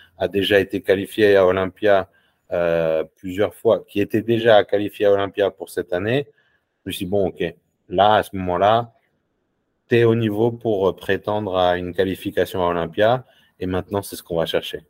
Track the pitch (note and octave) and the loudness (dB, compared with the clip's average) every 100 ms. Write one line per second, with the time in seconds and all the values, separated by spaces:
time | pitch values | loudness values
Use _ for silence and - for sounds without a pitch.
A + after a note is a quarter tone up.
0 | _ - F#2 G2 F#2 G2+ F#2 G2+ F2+ G2 | _ -8 -4 -2 2 2 2 -2 0 -2
1 | F#2+ - G#2 G2 F#2 F#2+ F#2+ - G#2 G2 | -2 0 4 6 4 2 -4 -2 2 2
2 | F#2 _ _ _ _ F2+ F2 E2 E2 D#2+ | 0 _ _ _ _ -4 0 0 0 -2
3 | D#2 _ F#2+ F2+ G2 - A2+ G2 - G2+ | -4 _ -10 -4 -4 -2 0 0 -2 -4
4 | G2+ A2 G2+ A#2 A#2 G#2+ G2 G2+ G#2 - | -2 -2 -2 0 4 4 4 -2 -4 0
5 | G#2 G2 G2 G2+ F#2+ - E2+ - - F2+ | 2 2 0 -2 -2 -2 -8 -8 -6 -4
6 | G#2 C3 C#3 _ _ _ _ _ - F#2 | -2 -4 -4 _ _ _ _ _ -12 -10
7 | F#2 G2+ F#2 - F2 - _ _ _ F2+ | -4 -2 -2 -4 -8 -8 _ _ _ 2
8 | G#2 G#2+ F2 G2 F#2 F2 G2 A#2 A#2+ _ | 4 4 0 -6 -4 0 2 2 -2 _
9 | _ _ _ _ _ _ _ _ _ A#2+ | _ _ _ _ _ _ _ _ _ 2
10 | A#2 A2+ A2 G2+ A#2 A#2 A#2 G2+ F#2+ E2+ | 4 2 0 0 -2 -2 -4 0 0 -2
11 | - F#2+ - G#2 G#2 F#2 F2+ F2+ F2+ F2+ | -4 -4 -2 -4 -4 0 0 0 -4 -4
12 | F#2+ F2 G2+ F#2 F2 G2 F2 F2 E2+ E2 | -4 -4 -6 -4 -4 -2 -2 -2 -4 0
13 | G#2+ B2+ - _ _ _ F#2 F#2 F2 G2+ | 0 0 -4 _ _ _ -6 -6 -6 -8
14 | - E2+ - E2+ D#2+ F2 - D#2 - | -8 -12 -8 -4 -2 -4 -6 -12 -16